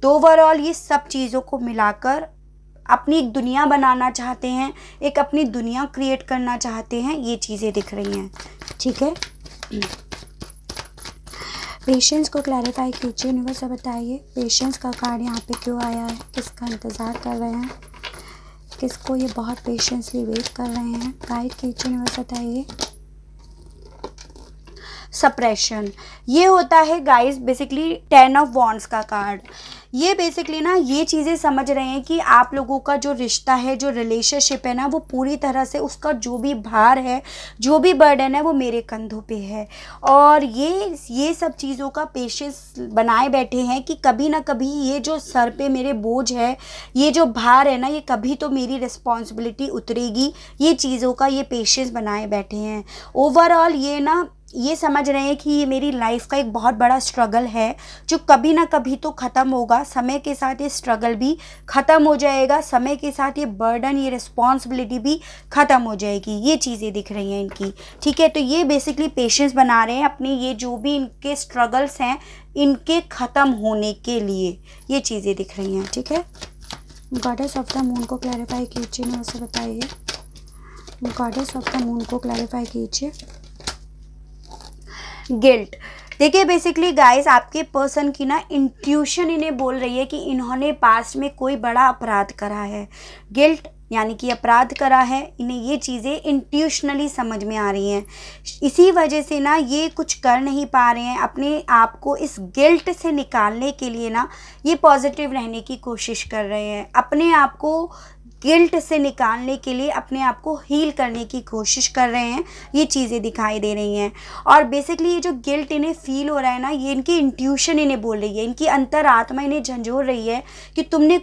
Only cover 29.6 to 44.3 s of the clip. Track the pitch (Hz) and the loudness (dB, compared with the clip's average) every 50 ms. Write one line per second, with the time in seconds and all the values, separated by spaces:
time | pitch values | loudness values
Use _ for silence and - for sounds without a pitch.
29.6 | - - - - - _ - 247 302 359 403 392 349 339 285 - 339 - 311 320 | -20 -20 -20 -20 -20 _ -4 0 2 2 2 2 0 -2 -2 -4 -6 -6 -4 -2
30.6 | 302 339 359 370 320 247 269 285 320 320 - 311 302 302 339 311 - 311 277 262 | 0 2 2 2 2 2 2 0 0 0 0 0 0 0 -2 0 0 0 0 0
31.6 | 269 254 277 269 269 262 262 277 262 - 330 330 311 - - 240 247 240 - 269 | 0 0 -2 -2 -2 -4 -6 -6 -4 -2 -2 -2 4 6 8 6 6 6 0 -6
32.6 | 262 226 269 269 262 - 285 277 - 285 285 233 254 233 - - - - 262 254 | -4 -2 -4 -4 0 0 -2 0 0 -2 -4 -2 -2 -4 -4 -4 0 0 0 2
33.6 | 240 254 269 233 269 277 254 233 233 226 226 233 226 - - 285 269 - 277 262 | 2 -2 -4 -2 -2 -4 -2 -2 -2 -2 -2 0 0 0 0 2 0 0 0 -2
34.6 | - 254 247 247 262 285 262 320 311 - - 254 262 269 294 294 - 277 254 262 | -4 -4 -4 -2 -2 -2 -2 -4 -6 -4 -4 -2 -2 -2 -2 -2 -2 -2 0 -2
35.6 | 262 254 - 294 294 277 - - - 294 302 240 214 240 240 247 226 277 285 226 | -2 -2 -2 -4 -4 -4 -8 -6 -4 -4 -4 -2 -4 -6 -6 -4 -4 -4 -4 -4
36.6 | 208 220 220 220 214 233 262 262 254 254 247 262 277 - - - - - - - | -6 -2 2 4 6 6 6 4 2 -2 -4 -4 -6 -10 -18 -16 -18 -18 -12 -6
37.6 | 220 254 294 311 - 359 370 269 311 302 285 269 269 269 269 285 302 330 320 277 | 0 4 4 6 6 6 8 8 8 8 8 6 2 0 0 0 0 0 0 0
38.6 | 254 247 226 233 226 - 233 220 220 214 214 214 220 - 226 214 196 196 208 214 | 0 -2 -2 -4 -6 -6 -10 -10 -10 -10 -12 -12 -10 -10 -10 -10 -8 -10 -10 -10
39.6 | 214 - - - - - - - - 262 269 277 285 294 294 302 294 262 220 233 | -12 -12 -14 -20 -20 -20 -20 -4 2 6 8 8 10 10 8 6 4 2 -2 -2
40.6 | 277 311 349 381 403 403 339 285 - - 240 240 277 302 330 320 339 330 - - | -2 0 0 -2 -2 -4 -6 -10 -12 -10 -4 -2 0 0 0 -2 -4 -6 -6 -6
41.6 | - 269 269 247 277 269 277 302 302 302 _ 269 247 233 - - 285 285 269 - | -8 -8 -6 -6 -6 -6 -6 -6 -6 -6 _ -8 -8 -8 -8 -8 -8 -10 -10 -12
42.6 | - - - 254 247 233 220 214 226 233 226 220 254 277 247 269 254 254 - 247 | -18 -20 -14 -12 -12 -2 0 0 2 4 4 4 4 4 4 2 0 0 -2 -2
43.6 | 254 247 247 269 262 - 320 302 - 277 247 220 277 311 | -2 -2 -2 -4 -4 -6 -8 0 2 2 2 2 2 0